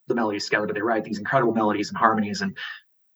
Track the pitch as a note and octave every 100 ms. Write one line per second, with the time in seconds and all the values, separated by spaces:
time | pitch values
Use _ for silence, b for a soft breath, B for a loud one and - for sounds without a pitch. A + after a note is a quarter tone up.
0 | - A#2 A2 G2+ - G#2+ G#2 G#2 A2 A2+
1 | G#2+ G2+ G2+ C3+ A#2+ A2+ G#2+ G2+ G2+ G2
2 | A2+ A2 G#2 G2 G2 - B B B _
3 | _